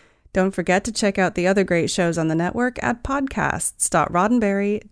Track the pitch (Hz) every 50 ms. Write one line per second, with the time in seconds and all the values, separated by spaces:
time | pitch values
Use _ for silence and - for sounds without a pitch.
0 | - _ _ _ _ _ - 190 185 196 190 - 170 185 180 202 - 233 214 -
1 | 220 202 196 196 185 175 - 180 175 185 196 202 185 - 180 170 151 - - 196
2 | 175 170 160 170 160 160 160 160 170 180 - 233 247 254 247 - - 240 233 -
3 | - - 269 285 277 269 - 214 151 139 - 160 - - - - - - - 160
4 | 147 - 170 175 190 220 247 247 214 202 196 196 202 202 208 208 - -